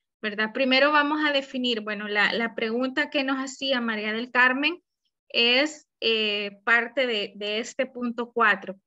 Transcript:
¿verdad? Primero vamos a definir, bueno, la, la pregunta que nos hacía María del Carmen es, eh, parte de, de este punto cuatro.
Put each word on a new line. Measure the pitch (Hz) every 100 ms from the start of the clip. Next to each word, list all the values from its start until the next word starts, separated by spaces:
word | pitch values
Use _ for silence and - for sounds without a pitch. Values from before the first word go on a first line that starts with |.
| _ _
¿verdad? | 214 202 220
Primero | 240 262 262 285
vamos | 302 294 311 302
a |
definir, | 285 277 262 247 226
bueno, | 214 208 208
la, | 208 202
la | 196 233
pregunta | - 226 233 262 262 285
que | 294
nos | 262 269
hacía | 269 - 269 262
María | 233 214 214
del | 220 247
Carmen | 247 254 262 294 349 _ _ _ _ _
es, | - 233 247 302 - _ -
eh, | 226 226 214 208 202 202 -
parte | 233 233 254 254
de, | 214 196 196
de | 208 214
este | 240 - 262
punto | 247 240 233 240
cuatro. | - 226 196 196 190